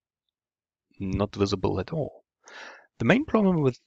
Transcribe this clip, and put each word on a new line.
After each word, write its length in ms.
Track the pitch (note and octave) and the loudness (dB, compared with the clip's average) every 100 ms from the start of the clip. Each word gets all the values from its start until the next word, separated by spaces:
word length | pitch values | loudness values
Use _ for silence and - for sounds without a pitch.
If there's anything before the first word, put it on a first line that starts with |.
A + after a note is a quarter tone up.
| _ _ _ _ _ _ _ _ _ - | _ _ _ _ _ _ _ _ _ -12
not 360 | G2 G2 G#2 G2+ | -6 -2 -4 0
visible 440 | G2 G2 G2+ G2 | 0 0 -2 -2
at 140 | - | -4
all. 300 | D#3+ C#3 - _ _ - - - - _ - | -6 -6 -10 _ _ -20 -20 -18 -20 _ -2
The 60 | A2+ | 4
main 200 | A3 D#4 | 4 4
problem 360 | A3+ G3 F3 | 2 4 4
with 180 | C3+ B2 | 2 -2